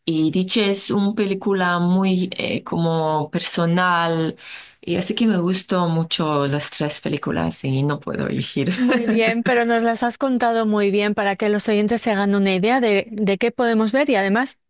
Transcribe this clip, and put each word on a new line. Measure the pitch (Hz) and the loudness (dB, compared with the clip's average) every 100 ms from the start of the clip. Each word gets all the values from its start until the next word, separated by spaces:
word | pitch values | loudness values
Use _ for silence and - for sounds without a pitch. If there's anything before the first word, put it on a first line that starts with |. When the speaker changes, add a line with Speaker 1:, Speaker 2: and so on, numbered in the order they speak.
Speaker 1:
Y | - 160 156 | -4 0 2
Dicha | 185 185 - 202 | 0 0 2 2
es | 196 - | 0 0
una | 202 202 | 0 0
película | 214 196 190 196 196 180 175 | 0 -2 -2 -2 0 0 2
muy, | 175 185 190 185 185 - | 2 2 2 2 0 -4
eh, | - - | -4 -4
como | - 170 165 165 156 156 151 | -4 -2 0 0 0 -2 -2
personal, | 175 - - 170 175 185 175 170 165 160 - - - - _ | -4 -2 0 2 2 2 2 0 0 -2 -6 -14 -20 -20 _
y | - 175 | -6 -2
así | - | -2
que | 214 233 | 0 2
me | 190 | 2
gustó | 170 185 - 190 170 | 0 -2 -2 0 0
mucho | 160 165 - 160 147 139 | 0 -2 -2 0 0 0
las | 143 - | -2 -4
tres | - 151 - | -4 -4 -4
películas | 147 147 - 151 160 160 | -4 -4 -4 -2 -2 -4
y | 139 135 | -2 0
no | 143 147 | 0 -2
puedo | - - - | -6 -6 -4
elegir. | - - - 139 | -4 -4 -2 -2
Speaker 2:
Muy | 185 247 254 233 | 0 0 2 2
bien, | 220 226 233 | 2 2 0
Speaker 1:
<laughs> | |
Speaker 2:
pero | 233 240 | 0 0
nos | 233 233 | 2 2
las | 233 226 | 0 0
has | 240 - | -2 -2
contado | 269 247 240 226 | -2 0 0 0
muy | 220 214 202 | 0 2 2
bien | 202 208 | 2 0
para | 208 202 | 0 -2
que | 196 214 | 0 0
los | 208 214 | 0 0
oyentes | 208 214 233 | 0 2 0
se | - | 0
hagan | 202 202 202 | 0 2 2
una | 196 | 2
idea | 185 208 254 | 2 2 2
de, | 240 196 214 | 2 2 0
de | 214 202 196 | -2 -2 0
qué | 233 | 0
podemos | - 240 226 220 | 0 0 2 2
ver. | 254 294 | 2 2
Y | |
además, | 220 196 208 269 - _ | 2 2 0 -2 -6 _